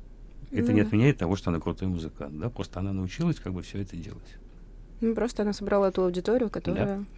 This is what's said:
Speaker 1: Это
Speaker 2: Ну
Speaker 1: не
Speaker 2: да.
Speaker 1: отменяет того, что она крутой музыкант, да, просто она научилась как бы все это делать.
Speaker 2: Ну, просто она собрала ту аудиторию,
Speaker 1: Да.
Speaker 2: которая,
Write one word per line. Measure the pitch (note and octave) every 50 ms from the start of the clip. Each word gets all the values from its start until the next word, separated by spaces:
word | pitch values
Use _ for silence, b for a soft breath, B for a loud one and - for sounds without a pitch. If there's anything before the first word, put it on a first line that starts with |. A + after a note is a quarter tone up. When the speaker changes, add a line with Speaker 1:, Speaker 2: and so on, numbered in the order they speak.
| - - - - - - - - - -
Speaker 1:
Это | C#4 - A#3+ A#3+
Speaker 2:
Ну | G#2
Speaker 1:
не | G#2
Speaker 2:
да. | G#2
Speaker 1:
отменяет | G#3+ G#2 G#2+ A#2+ C#3+ C#3
того, | - - E2 G2
что | F#2+ - F#2+
она | E2+ E2
крутой | - F2 D#2+ - F#2+
музыкант, | F#2+ F2+ E2+ D#2+ D2+ - - D2+ C#2 D2 D#2
да, | F#2 A#2+
просто | A#2 - F#2 - - F2+
она | F#2+ G2 G2
научилась | F#2+ F#2 F2+ - - E3 E3+ D3+ -
как | - F#2+ F#2
бы | F2
все | E2 - - G2+
это | G2+ - -
делать. | E2+ D#2+ - - - - - - - - - - - - - - - - - - -
Speaker 2:
Ну, | A#3 A3+ A3+
просто | A3+ A3 B3 - - G#3
она | G#3
собрала | G3 - G#3 G3+ G#3 G3+ G3 F#3+
ту | F#3 F#3+ F#3
аудиторию, | F3+ F3 F3+ F3+ G#3 A3+ B3+ B3
Speaker 1:
Да. | G#3 -
Speaker 2:
которая, | - - E3+ F3 C3+ G#2 G3+ G3 G3 G3+ - -